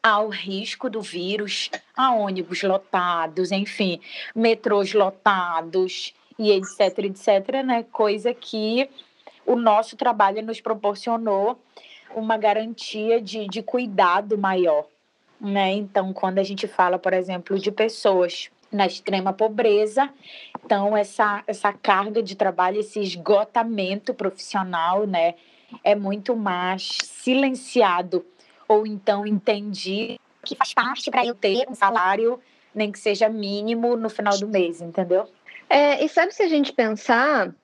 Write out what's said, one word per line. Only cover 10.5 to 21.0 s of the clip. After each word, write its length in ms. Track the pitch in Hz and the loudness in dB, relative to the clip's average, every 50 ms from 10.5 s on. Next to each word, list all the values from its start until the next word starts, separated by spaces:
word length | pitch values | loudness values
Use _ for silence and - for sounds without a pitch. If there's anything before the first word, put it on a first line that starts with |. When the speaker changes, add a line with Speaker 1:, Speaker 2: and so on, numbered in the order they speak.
| 226 - | -8 -8
Speaker 1:
proporcionou 1000 | _ 220 226 208 202 202 202 196 - 240 233 226 226 220 196 196 202 226 254 _ _ _ _ - - - - - _ - - | _ -4 -4 0 -2 -2 -2 -2 -4 -4 -4 -2 0 -2 0 0 0 -2 -2 _ _ _ _ -20 -20 -20 -20 -20 _ -12 -10
uma 240 | 220 220 220 220 | -8 -2 -2 -2
garantia 840 | 214 214 214 208 220 220 226 226 - - - - 214 214 226 226 240 | 2 2 2 2 2 -2 -6 -10 -12 -12 -10 -8 -4 0 2 2 2
de, 260 | 214 190 196 220 208 | 0 -4 -8 -8 -8
de 140 | 196 185 226 | -6 -8 -8
cuidado 760 | 214 - - 247 247 220 196 190 196 175 175 196 208 202 220 | -6 -4 -4 -4 -4 0 2 4 4 4 4 2 0 -2 -2
maior, 480 | 202 196 190 190 185 180 165 151 147 151 - _ _ _ _ _ _ _ _ _ _ | 0 0 0 2 2 4 4 2 2 0 -4 _ _ _ _ _ _ _ _ _ _
né? 320 | - 202 196 196 196 190 196 | -6 -2 0 2 2 2 0
Então, 380 | 208 208 196 - 202 190 190 185 | -2 -4 -2 -2 -2 -2 -2 -4
quando 260 | - - 190 185 190 | -2 -4 0 0 0
a 40 | 196 | 0
gente 240 | 190 202 190 - | -2 -4 -6 -8
fala, 300 | 202 - - 185 175 185 | -4 2 2 2 2 2
por 160 | 180 - 185 185 | 0 0 0 0
exemplo, 440 | 185 180 190 185 175 175 - 196 190 | 0 0 -2 -8 -8 -6 -4 -4 -2
de 120 | 190 214 | -2 -4
pessoas 800 | 202 - 220 226 220 - - 214 190 180 180 175 - - - - _ _ _ _ | 0 0 0 0 -2 0 2 2 4 4 2 2 0 -8 -12 -14 _ _ _ _
na 140 | 214 202 196 | 0 0 0
extrema 480 | 180 - - _ - 196 190 185 190 190 | 0 0 -6 _ -4 -2 -2 -2 -2 0
pobreza, 760 | - 220 220 214 214 233 220 208 208 214 214 214 269 277 277 - _ - - - - - - - - - | 0 0 0 2 2 2 4 4 4 2 2 2 0 0 0 -4 _ -20 -20 -20 -20 -20 -18 -18 -18 -2
então 320 | - 214 196 196 208 214 | 0 0 2 2 2 2
essa, 480 | 208 | 0